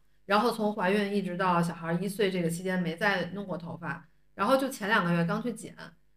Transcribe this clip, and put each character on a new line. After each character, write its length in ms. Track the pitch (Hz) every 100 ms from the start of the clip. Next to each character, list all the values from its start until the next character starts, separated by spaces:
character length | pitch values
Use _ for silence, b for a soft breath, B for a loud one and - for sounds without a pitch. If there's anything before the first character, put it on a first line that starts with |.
| _ _
然 160 | - 208
后 100 | 233
从 240 | 220 208
怀 160 | 208 185
孕 220 | 208 202
一 60 | 202
直 160 | 175 175
到 260 | 190 170
小 120 | 170
孩 140 | 170 165
儿 60 | 175
一 120 | 196
岁 220 | 196 196
这 120 | 180
个 60 | 170
期 140 | 170
间 180 | 185 185
没 160 | 175 -
再 300 | 208 190 170
弄 100 | 190
过 140 | 190 170
头 180 | 170 170
发， 240 | 165 - - _ _
然 120 | - 208
后 100 | 269
就 140 | 269
前 180 | - 202
两 160 | 220
个 80 | 175
月 100 | 170
刚 180 | 170 214
去 100 | 240
剪， 220 | 208 160 - 160 - _